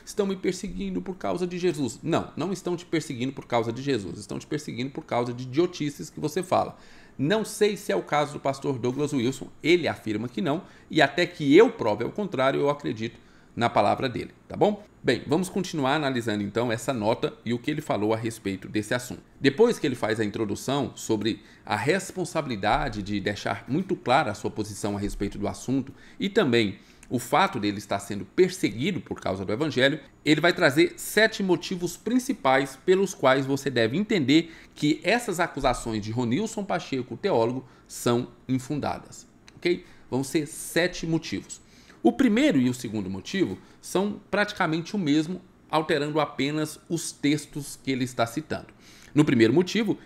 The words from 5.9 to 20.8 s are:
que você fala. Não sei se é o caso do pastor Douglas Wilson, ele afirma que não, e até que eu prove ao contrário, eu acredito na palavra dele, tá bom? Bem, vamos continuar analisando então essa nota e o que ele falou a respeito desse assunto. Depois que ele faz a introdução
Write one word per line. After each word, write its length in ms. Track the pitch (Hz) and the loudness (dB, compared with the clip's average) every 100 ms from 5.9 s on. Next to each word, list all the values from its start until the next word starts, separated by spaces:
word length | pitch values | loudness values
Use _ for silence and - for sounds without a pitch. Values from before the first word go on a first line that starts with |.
| - 160 | -6 -12
que 120 | - | -8
você 220 | 151 190 | -6 -4
fala. 360 | 180 104 - - - - - - | 0 0 0 -6 -20 -20 -16 -4
Não 260 | 143 220 | 0 0
sei 320 | 202 - 208 202 | 0 0 0 0
se 160 | - | -2
é 40 | 185 | -4
o 60 | |
caso 300 | - 151 143 | 0 0 0
do 80 | 143 | -2
pastor 380 | 139 135 143 127 | -4 -2 -4 -2
Douglas 340 | 123 135 147 | -2 0 -2
Wilson, 360 | 139 117 135 - - | 0 0 -2 -10 -4
ele 240 | 147 180 120 | 2 4 2
afirma 420 | - 113 107 117 | -4 -4 -4 -4
que 120 | - | -4
não, 220 | 180 143 - - - | -2 -2 -6 -20 -2
e 120 | 160 | 4
até 240 | 143 - 175 | 4 4 -2
que 280 | - 139 | 0 8
eu 160 | 160 226 | 10 8
prove 320 | - 110 104 | 4 0 0
ao 80 | 127 | -2
contrário, 480 | - 202 131 131 143 | -4 -4 0 2 2
eu 120 | 143 | 0
acredito 500 | 143 156 110 113 - - - - | 0 -4 -4 -6 -10 -20 -20 -12
na 160 | - 117 | -2 2
palavra 380 | 117 104 104 127 | 4 4 2 -2
dele, 240 | 110 - - - | -4 -10 -14 -12
tá 80 | 95 | 0
bom? 280 | 196 208 - _ | 0 0 -8 _
Bem, 200 | 135 113 113 | 0 0 0
vamos 220 | 160 180 | -2 0
continuar 480 | 202 180 156 131 156 | -4 -4 -2 0 0
analisando 460 | 139 127 110 104 | 0 -2 -2 -2
então 300 | 101 113 123 | -2 -2 0
essa 200 | 113 - | -2 -2
nota 420 | 127 104 - 151 - | 0 0 0 -2 -4
e 80 | 110 | -4
o 60 | 120 | -4
que 120 | 147 | -4
ele 120 | 151 | -6
falou 320 | - 110 107 | -4 0 0
a 20 | 110 | 0
respeito 520 | 117 - 98 95 - | -2 -6 -6 -6 -4
desse 260 | 107 104 | -4 -2
assunto. 280 | 123 - 87 - - | -4 -4 -12 -14 0
Depois 380 | 135 - 240 - | 2 6 4 4
que 80 | 151 | -2
ele 80 | |
faz 240 | 117 110 110 | 0 0 0
a 60 | |
introdução 680 | 104 104 107 101 - 143 | 0 -2 -4 -4 -2 -2